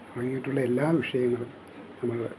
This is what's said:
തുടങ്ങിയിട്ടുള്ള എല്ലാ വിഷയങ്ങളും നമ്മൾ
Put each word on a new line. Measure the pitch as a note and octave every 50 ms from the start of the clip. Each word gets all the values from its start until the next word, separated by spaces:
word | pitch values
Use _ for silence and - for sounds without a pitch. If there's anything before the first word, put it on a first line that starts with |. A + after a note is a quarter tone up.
| - -
തുടങ്ങിയിട്ടുള്ള | - B2 A#2+ B2+ C3+ C3+ B2+ C3+ C#3 C#3 C3 B2
എല്ലാ | B2 B2 D3 D#3+ E3 D3+
വിഷയങ്ങളും | B2 - - B2+ B2 A#2+ B2 A#2 A#2+ - - - - - - - - - - -
നമ്മൾ | B2 A#2 A2+ A#2 A2+ A#2 -